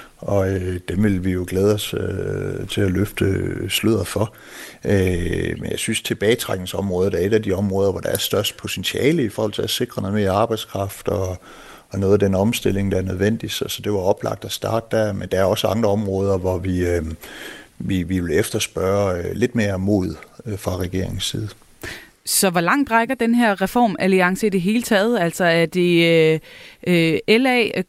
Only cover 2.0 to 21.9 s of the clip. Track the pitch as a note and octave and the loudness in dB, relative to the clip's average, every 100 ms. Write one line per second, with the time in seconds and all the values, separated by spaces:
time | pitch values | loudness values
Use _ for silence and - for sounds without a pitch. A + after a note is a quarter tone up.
2 | F#2+ F#2+ F#2+ G2 G2 F#2 - - G2 F2+ | -4 -4 -4 -4 -4 -6 -6 0 0 2
3 | G2+ - F#2+ F#2+ F2+ F2+ G2 - G#2+ A2 | -2 0 0 0 -2 -4 -4 -2 0 0
4 | F#2 - G#2+ - - - - - - G2 | 0 -2 -2 -4 -20 -18 -18 -8 0 2
5 | F#2 F2 F2 E2+ G1+ - - - - G#2+ | 2 0 -2 -2 -2 -4 -6 -6 -4 -4
6 | - A2+ G#2 A#2+ - F#2+ F2+ F#2+ G2 F2+ | -4 -2 2 0 0 -6 -4 -4 -2 0
7 | F#2+ F2 G2 A2 G#2+ F2+ G2+ G2 G2 F#2 | 0 0 2 2 2 0 0 2 0 0
8 | - - - G2+ G#2+ - - F#2+ - - | -4 -4 -2 -2 -2 -6 -10 -6 -4 0
9 | B2+ E3 A2 - G#2+ - - - B2 - | 2 2 0 -2 -4 -2 -4 -2 -4 -4
10 | G2 G#2 F#2+ G2 A2+ A2 - G2 G2 - | -4 0 2 2 2 -2 -6 -6 -6 -6
11 | - F#2+ F#2+ F2+ - - - - - G2 | -4 -2 -2 -6 -14 -20 -20 -20 -10 -2
12 | F#2+ G2+ G2 F#2+ G#2 - G2+ G2 G2 F#2+ | 2 4 4 2 2 2 0 0 0 0
13 | F#2 F#2 G2+ A2+ G2+ - - - G#2 G2+ | -2 0 0 0 -4 -6 -6 -6 -4 -2
14 | F#2 - A2 G#2 G#2 - G2+ A2+ - A2+ | 0 0 -2 -6 -8 -6 -2 -4 -2 0
15 | G#2+ G2 F#2 F#2 F#2+ G#2+ G#2+ G#2 G#2+ G#2 | 0 -2 -2 2 2 2 0 2 2 0
16 | G2+ F#2+ G2 F#2+ F#2 F#2 F#2 F2+ F2 F2 | 0 0 0 0 0 -2 -2 0 0 0
17 | D#2+ D#2+ - - - - - - - F#2+ | -2 -10 -14 -16 -16 -18 -20 -10 -4 -2
18 | E2+ F#2 F2 E2 - G#2+ - - F#2+ G2+ | 0 -2 0 0 0 -2 -4 -2 0 2
19 | G2 F2 F2+ F#2+ A#2+ A#2 G2+ F#2+ F#2+ G#2 | 0 -2 -4 -2 0 0 0 0 2 2
20 | F2+ D#2+ - - A2+ F#2+ - F#2 F2+ F#2 | 0 -6 -16 -16 -10 -6 -4 -4 -4 -4
21 | F#2 F#2+ - G#2+ G#2+ - _ - - | -4 -6 -6 -6 -8 -12 _ -16 -14